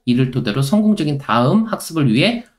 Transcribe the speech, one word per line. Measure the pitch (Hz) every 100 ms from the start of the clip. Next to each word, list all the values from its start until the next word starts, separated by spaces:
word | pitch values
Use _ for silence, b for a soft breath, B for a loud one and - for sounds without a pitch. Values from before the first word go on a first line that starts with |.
이를 | - 123 127
토대로 | 131 - 143
성공적인 | 139 214 214 202 151 143
다음 | 123 113 - 202 220
학습을 | 190 - 165 127
위해 | 110 190 240 -